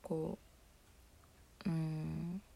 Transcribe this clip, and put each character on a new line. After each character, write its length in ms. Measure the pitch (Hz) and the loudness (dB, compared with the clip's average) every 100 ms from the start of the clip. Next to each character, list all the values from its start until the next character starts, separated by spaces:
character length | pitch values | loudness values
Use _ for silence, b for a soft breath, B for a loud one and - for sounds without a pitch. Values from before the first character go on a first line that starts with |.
こ 360 | - 160 156 - - - - - - - - - - - - - | -2 2 2 -2 -8 -20 -20 -20 -20 -20 -20 -20 -20 -20 -20 -4
う、 60 | 190 | 2
う 20 | |
ー 20 | |
ん 680 | 160 160 156 156 156 170 185 - | 4 2 2 0 0 -2 -4 -6